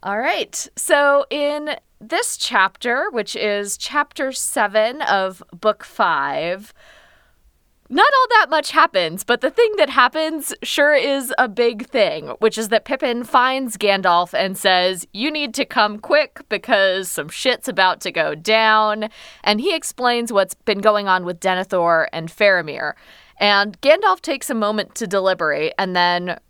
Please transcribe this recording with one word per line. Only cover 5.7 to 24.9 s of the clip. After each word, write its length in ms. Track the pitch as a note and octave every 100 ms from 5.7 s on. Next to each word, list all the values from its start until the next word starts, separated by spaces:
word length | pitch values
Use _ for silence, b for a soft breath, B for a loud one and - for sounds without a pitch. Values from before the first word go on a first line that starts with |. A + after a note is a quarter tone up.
| G#3
five, 920 | - - G3 D#3 C#3 C#3+ E3 F#3+ G#3 _ b b b b b b _ _ _ _ _
not 240 | C4 B4
all 140 | C#5 B4 A#4
that 120 | D#4+
much 180 | D#4 D4
happens, 540 | D#4 E4 F#3 E3 F3
but 180 | - A#3+
the 80 | B3+
thing 220 | - A#4 G#4
that 120 | C#4+
happens 640 | C4+ B3 D#4 D#4+ D#4+ C4+ -
sure 320 | - - D4
is 400 | D4 B3+ C#4 A#3+ -
a 80 | B3
big 400 | G3+ A#3 A3 E3+
thing, 460 | B3+ F#3+ D#3 D3+ -
which 180 | A3 A3
is 140 | A3
that 160 | A3+ -
Pippin 380 | C4+ C#4+ A#3+
finds 540 | B3 A#3 A#3 C4 C4 F#3+
Gandalf 540 | G#3 G3 F#3 F3 F3 -
and 200 | F#3+ F#3+
says, 520 | F#3+ F3+ F3+ F#3 -
"You 200 | G3 C4+
need 240 | D#4 C#4+ A3
to 100 | -
come 320 | C4 G#3 G#3
quick 440 | - D4+ C#4+ - -
because 600 | G3+ A3 A3 G3 F#3 F#3
some 200 | - D3+
shit's 380 | - C4 B3 -
about 320 | G3 F#3 F3
to 100 | F#3+
go 240 | F3 D3+ D3+
down." 720 | E3 A3 A3 G#3+ G#3+ G#3+ G#3+ B B B
And 160 | - G#3+
he 140 | D#4 E4
explains 560 | - - B3 A#3+ A#3
what's 220 | G#3 F#3
been 280 | - - G3+
going 260 | G#3+ G#3 G3+
on 180 | F#3 F3+
with 140 | F3
Denethor 680 | F#3+ F#3 F#3+ F#3 E3+ E3 D#3
and 160 | E3 D#3+
Faramir. 640 | - G#3 F#3 D3+ - D3+ - b b b b
And 420 | G#3 G3+ G3+ -
Gandalf 400 | C4+ E4 G#4 F#4
takes 300 | - C#4 -
a 40 | A#3
moment 380 | G#3 G#3+ G3